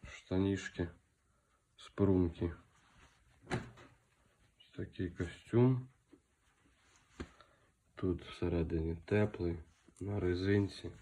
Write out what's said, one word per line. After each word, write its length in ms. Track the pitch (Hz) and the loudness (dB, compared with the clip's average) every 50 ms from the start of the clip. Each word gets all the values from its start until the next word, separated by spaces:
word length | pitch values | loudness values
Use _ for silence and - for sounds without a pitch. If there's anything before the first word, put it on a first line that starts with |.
| - - - | -18 -18 -18
штанішки 760 | - - - 92 92 98 98 98 95 - - - - 90 85 - - _ _ _ _ _ _ _ _ _ _ _ _ _ _ _ | -18 -8 -4 0 0 2 2 0 -2 -4 -10 -6 -6 -6 -6 -6 -16 _ _ _ _ _ _ _ _ _ _ _ _ _ _ _
спрунки. 760 | _ - - _ - 101 98 95 92 90 85 85 - 87 85 82 - - _ _ _ _ _ _ - - - _ _ _ _ _ _ _ - | _ -20 -18 _ 0 2 4 6 4 4 2 0 -2 -6 -6 -6 -8 -18 _ _ _ _ _ _ -20 -20 -20 _ _ _ _ _ _ _ -6
Ось 1200 | - - - - - - - - - _ _ _ _ _ _ _ _ _ _ _ _ _ - - - | -6 -6 -6 -8 -18 -20 -20 -20 -20 _ _ _ _ _ _ _ _ _ _ _ _ _ -20 -18 -10
такий 340 | - - - - - 95 87 | -10 -10 -10 -6 -6 -6 -6
костюм. 760 | - - 92 82 - - - - - 117 123 127 131 123 - - _ _ _ _ - - _ _ _ _ _ _ _ _ _ _ _ _ _ _ _ _ _ _ _ - - - - _ - _ _ _ _ _ _ _ _ _ _ | -4 -6 -8 -8 -8 -14 -12 2 4 6 6 6 6 2 -2 -10 _ _ _ _ -20 -20 _ _ _ _ _ _ _ _ _ _ _ _ _ _ _ _ _ _ _ -14 -14 -14 -14 _ -20 _ _ _ _ _ _ _ _ _ _
Тут 300 | - - 92 87 - - | -4 -2 -2 0 -2 -4
всередині 720 | - - - - 87 85 85 82 80 82 82 80 82 82 82 - | -12 -8 -4 -2 0 0 0 0 0 0 0 0 -2 -4 -6 -4
теплий, 540 | - 101 104 104 104 - - 87 85 85 82 80 _ _ _ _ - _ - | 0 2 2 2 2 0 -2 -4 -4 -4 -4 -10 _ _ _ _ -20 _ -10
на 200 | 92 98 101 104 | -8 -4 -4 -2
резинці. 680 | 92 90 87 87 92 98 101 101 101 92 - - - 85 85 - | 0 0 0 0 2 4 4 4 4 2 -2 -10 -14 -14 -14 -14